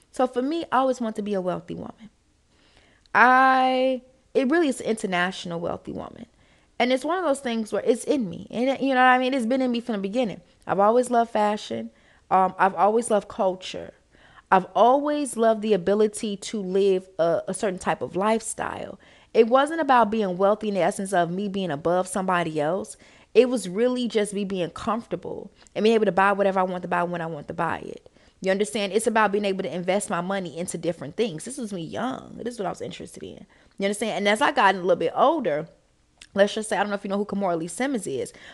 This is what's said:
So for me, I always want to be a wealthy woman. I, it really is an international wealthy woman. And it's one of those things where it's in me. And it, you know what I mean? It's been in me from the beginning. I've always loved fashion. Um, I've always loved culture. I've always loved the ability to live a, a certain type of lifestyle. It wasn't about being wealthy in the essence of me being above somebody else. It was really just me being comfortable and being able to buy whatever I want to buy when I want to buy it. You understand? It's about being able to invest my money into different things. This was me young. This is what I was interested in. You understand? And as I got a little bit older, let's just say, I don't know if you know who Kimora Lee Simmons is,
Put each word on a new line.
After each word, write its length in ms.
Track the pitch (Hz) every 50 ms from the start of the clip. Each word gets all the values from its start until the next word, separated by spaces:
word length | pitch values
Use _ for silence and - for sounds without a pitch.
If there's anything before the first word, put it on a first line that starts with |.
| _ _
So 160 | - - 254
for 160 | 254 - 247
me, 220 | 254 277 330 339 330 -
I 80 | - 247
always 220 | 269 262 247 -
want 160 | 240 220 220
to 60 | 226
be 100 | 202 208
a 80 | 202 190
wealthy 340 | 180 180 170 170 170 - 165
woman. 360 | 170 - - - _ 220 208 _ _ _ _ _ _ _ _ _ _ _ _ _ _ _ _ _ _ _ _ -
I, 880 | 190 226 254 254 254 262 262 262 262 262 262 262 254 254 262 262 247 - _ _ _ _ _ -
it 160 | - 269 247
really 180 | 311 349 339 277
is 120 | 233 -
an 60 | -
international 720 | - 220 220 - 202 185 175 175 185 185 - - 180 170 170
wealthy 320 | 175 - - - - -
woman. 340 | - - 78 - - 50 - - _ _ _ _ _ _ _ _ _ -
And 140 | 240 247
it's 120 | 254 262 285
one 120 | 294 339
of 80 | 381 359
those 160 | 302 277 277
things 320 | - 247 226 226 214 208
where 100 | - 202 -
it's 180 | - 240 233 -
in 240 | - 285 277 226 175
me. 200 | 170 - - -
And 180 | - 214 247 269
it, 140 | 269 -
you 60 | 254 269
know 120 | 262 247
what 60 | 254
I 120 | 254 254 254
mean? 140 | 262 254
It's 140 | 269 269 226
been 160 | 220 269 262
in 80 | 262 254
me 100 | 240 233
from 140 | 233 - 226
the 80 | 196
beginning. 400 | 190 196 196 254 254 196 156 - - _ _ _ _
I've 140 | - 165 185
always 300 | 202 214 226 247 247 240
loved 200 | 240 233 233 226
fashion. 600 | - 214 208 208 214 214 - - 226 226 226 233 - _ _ _ _ _ _ -
Um, 240 | 175 190 190 185 185 -
I've 160 | 180 190 185
always 360 | 165 185 208 214 233 233 -
loved 180 | 220 202 202 -
culture. 640 | - - 202 190 180 185 - - - 180 - - - _ _ _ _ _ - - _ - _ _
I've 140 | - 185 185 175 -
always 640 | 180 214 240 262 285 285 302 294 294 294 247 - 220
loved 240 | 226 226 226 214
the 100 | 208 220
ability 640 | 208 185 170 190 202 214 214 214 - - - 214 202
to 240 | 190 - - - 214
live 480 | 190 180 185 196 196 196 190 185 190 - - -
a, 240 | 160 170 160 - - -
a 60 | 190
certain 240 | - - 202 180 185
type 240 | - 190 160 -
of 120 | 123 127 165
lifestyle. 840 | 175 196 214 226 226 - - - - - - - - - - - - _ - - - _ _
It 140 | - 214 233
wasn't 340 | 220 247 269 277 294 330 330
about 300 | 311 277 262 240 226 208
being 260 | 220 226 208 185 175
wealthy 300 | 175 196 196 214 208 220
in 80 | 214 202
the 60 | 190
essence 320 | 160 185 202 - 196 190
of 180 | 196 175 175 170
me 180 | 175 190 208 202
being 220 | 185 202 190 175
above 380 | 143 143 165 165 175 180 185 -
somebody 520 | - 208 185 185 185 175 170 160 156 156
else. 360 | 147 156 180 196 214 - - - - - - - _ _
It 160 | - 214 254 247
was 200 | 254 233 190 185
really 400 | 175 208 240 254 254 254 247 220
just 260 | - 220 208 196 185
me 100 | 202 208
being 260 | 185 196 185 170 160
comfortable 800 | - - - 220 208 233 226 - 185 180 - - - - - - - _ _ _
and 120 | - - 208
being 100 | 220 226
able 120 | 220 214
to 60 | 202
buy 200 | 175 190 190 202
whatever 260 | 202 196 196 190 185 190
I 60 | 185
want 180 | 185 180 180
to 60 | 175 175
buy 160 | 180 175 175
when 160 | 175 175 170
I 60 | 165
want 200 | 165 165 143 -
to 80 | - -
buy 240 | 165 - 160 101 76
it. 320 | - 50 50 - - _ _ _ _ _ _ _
You 100 | 190 185
understand? 420 | 190 196 208 208 - 220 202 190
It's 140 | 185 220 -
about 240 | 240 220 226 220 202
being 140 | 196 208 208
able 180 | 196 190 190
to 100 | 190 135
invest 380 | 147 185 175 185 180 208 202 -
my 100 | 190 170
money 380 | 170 185 196 196 185 165 131 165
into 180 | 180 - -
different 400 | 170 165 165 170 - 147 139 -
things. 280 | - 233 220 151 156 -
This 140 | - 277 285
was 140 | 240 202
me 100 | 202 175
young. 580 | 165 156 - - 220 254 269 - 64 62 - -
This 120 | - 240 240
is 40 | 226
what 80 | 190
I 40 | 175
was 100 | - -
interested 420 | - - 180 - - - - -
in. 240 | - - - - - - _ _ _ _ _ -
You 60 | 196
understand? 300 | 202 208 - 240 220 160
And 120 | 175 202 202
as 120 | 208 214
I 100 | 285 302
got 240 | 294 262 214 190 196
a 40 | 190
little 180 | 170 185 175
bit 160 | - 170 - -
older, 540 | 143 208 269 330 320 233 170 143 151 160 - - _ _ _ _ _ _ _ _ _ - - -
let's 200 | 202 202 202 -
just 140 | 220 214 -
say, 80 | 214
I 40 | 180
don't 80 | 196 208
know 80 | 202
if 80 | 196 -
you 60 | 196
know 80 | 196 202
who 60 | 208
Kimora 320 | 202 202 202 202 180 170
Lee 120 | 165 160 175
Simmons 400 | - - 247 285 277 214 185 -
is, 240 | 135 123 101 - - - - -